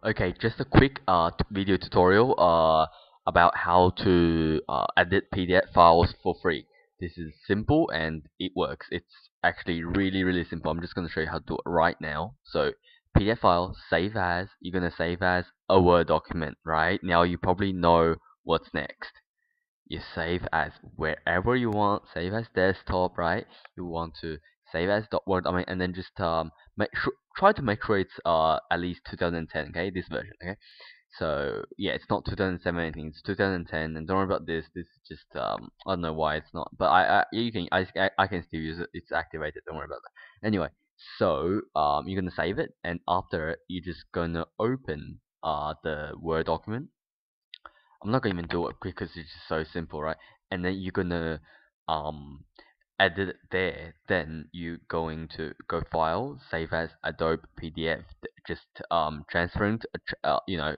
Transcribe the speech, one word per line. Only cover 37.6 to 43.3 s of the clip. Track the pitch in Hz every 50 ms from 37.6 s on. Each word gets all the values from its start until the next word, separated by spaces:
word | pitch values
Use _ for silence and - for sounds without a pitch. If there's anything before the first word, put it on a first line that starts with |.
| 87 -
I, | - 92 95 - -
I, | 85 95 98 -
I | - 98 95
can | 101 87 82
still | _ - 82
use | 78 78 78 85
it, | 85 -
it's | _ 87 - _
activated, | 76 80 80 - - 78 78 76 76 - _
don't | 78 80
worry | 78 -
about | - 69 60
that. | - - _ - - - _ _ -
Anyway, | 110 107 95 80 71 _ _ _ _ _ _ - - - -
so, | 110 - 80 69 76 87 95 104 - _ _
um, | - 76 73 71 73 65
you're | 82 95 98
gonna | 92 90
save | - - 80 82 101 135
it, | 160 - _ _ _
and | 85 87 87 _ -
after | 87 92 95 _